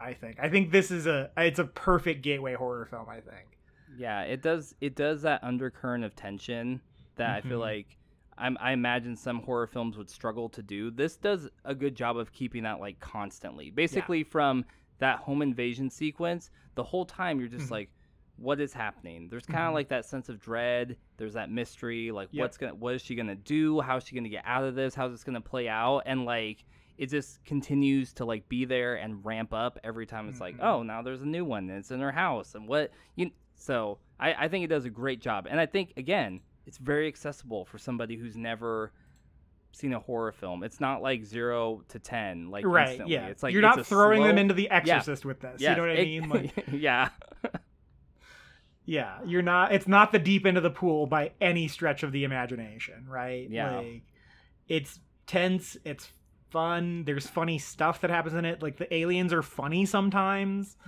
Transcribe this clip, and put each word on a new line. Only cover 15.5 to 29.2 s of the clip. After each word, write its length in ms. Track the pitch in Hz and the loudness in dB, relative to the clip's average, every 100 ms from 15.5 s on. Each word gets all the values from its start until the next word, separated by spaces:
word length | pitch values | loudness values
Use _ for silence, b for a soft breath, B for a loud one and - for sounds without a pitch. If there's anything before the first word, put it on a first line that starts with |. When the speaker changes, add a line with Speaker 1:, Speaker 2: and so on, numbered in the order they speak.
| 120 123 120 131 | 0 -4 -2 -6
Speaker 2:
sequence, 600 | - 156 - 170 175 - b b | -4 -6 -2 -4 -4 -8 b b
the 80 | - | -8
whole 240 | 123 185 180 | -4 -4 -6
time 320 | - 180 139 | -4 -2 -2
you're 80 | 123 | -4
just 160 | 123 135 | -8 -6
Speaker 1:
Mm-hmm. 60 | |
Speaker 2:
like, 180 | 110 98 _ _ _ _ - | -6 -8 _ _ _ _ -8
"What 240 | 123 143 | -2 0
is 140 | 143 | -2
happening?" 540 | 131 107 - 87 82 85 | -4 -8 -8 -16 -14 -12
There's 160 | 117 - | -12 -6
kinda, 160 | 165 | -2
Speaker 1:
Mm-hmm. 100 | 165 | 0
Speaker 2:
like, 140 | 156 139 | -2 -2
that 160 | 127 | -4
sense 240 | - 135 123 | -4 -10 -10
of 100 | 110 | -14
dread. 600 | - 117 120 123 123 120 _ - | -6 -2 0 0 -2 -8 _ -10
There's 160 | 110 | -8
that 180 | 110 95 | -6 -6
mystery. 600 | 113 117 - 117 117 113 | -6 -6 -8 -8 -6 -6
Like, 180 | 104 98 | -6 -8
Speaker 1:
Yep. 100 | 147 | -4
Speaker 2:
what's 160 | 135 - | -4 -4
gonna, 160 | 123 | -10
what 200 | 80 120 | -6 -4
is 60 | 127 | -4
she 140 | - | -6
gonna 200 | 120 110 98 | -6 -4 -6
do? 440 | 101 151 156 156 | -2 2 4 2
How's 240 | 131 131 | 0 -4
she 100 | - | -4
gonna 140 | 127 113 | -8 -8
get 140 | 104 | -8
out 200 | 107 127 | -2 -2
of 100 | 135 | 0
this? 200 | 127 135 | -2 -2
How's 180 | 131 127 | -2 -6
this 120 | 117 | -6
gonna 160 | - 123 | -8 -8
play 260 | - 131 117 | -6 -4 -2
out? 360 | 110 120 139 | 0 2 2
And, 220 | - 131 120 | 0 -2 -2
like, 360 | 117 110 107 - b b - | -2 -4 -10 -18 b b -10
it 80 | 135 | -2
just 360 | 147 - - - | -2 -4 -16 -4
continues 640 | 143 139 139 139 135 127 | -4 0 4 4 4 0
to, 120 | - 117 | -6 -6
like, 240 | 110 - | -6 -4
be 160 | 123 127 | -4 0
there 300 | 127 123 117 | 0 0 -4
and 280 | 110 104 | -6 -8